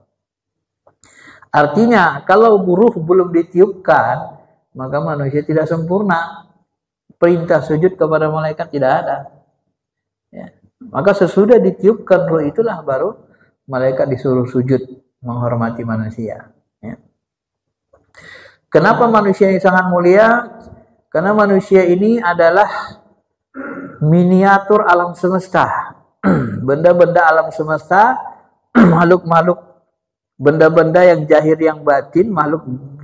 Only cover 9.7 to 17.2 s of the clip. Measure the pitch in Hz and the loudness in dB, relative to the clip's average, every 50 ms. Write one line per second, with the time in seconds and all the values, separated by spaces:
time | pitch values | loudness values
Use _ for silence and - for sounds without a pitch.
9.7 | _ _ _ _ _ _ _ _ _ _ _ _ - - 92 - - _ _ _ | _ _ _ _ _ _ _ _ _ _ _ _ -20 -20 -20 -20 -20 _ _ _
10.7 | _ _ - 226 - 131 151 196 202 202 190 165 - 190 202 214 254 226 185 190 | _ _ -18 -10 -8 -2 0 0 0 2 0 0 2 2 4 4 4 4 4 0
11.7 | 175 - - 196 226 - - - 185 180 170 165 165 160 151 143 - - 226 233 | -2 0 0 0 0 0 0 0 0 0 2 0 -2 -2 -2 -2 -2 -4 -4 -4
12.7 | 196 170 156 139 135 131 151 202 233 - _ _ _ _ _ _ _ _ _ - | -6 -8 -6 -6 -4 -4 -4 -6 -8 -10 _ _ _ _ _ _ _ _ _ -10
13.7 | 135 127 127 131 131 131 - 139 127 123 - 139 127 127 120 120 - 131 123 131 | -6 -2 -2 -2 0 -2 -2 -4 -4 -4 -2 -2 0 0 -2 -2 -2 -4 -2 0
14.7 | 135 127 131 - - - _ _ _ _ - 120 120 123 120 120 120 117 117 113 | -2 -2 -4 -8 -18 -20 _ _ _ _ -12 -10 -8 -6 -4 -4 -4 -4 -4 -4
15.7 | 117 - 120 113 113 110 110 110 - - 113 107 - - - _ _ _ _ _ | -6 -8 -8 -6 -6 -6 -6 -8 -10 -10 -12 -12 -12 -14 -18 _ _ _ _ _
16.7 | _ _ - 110 117 - _ _ _ _ | _ _ -18 -18 -18 -18 _ _ _ _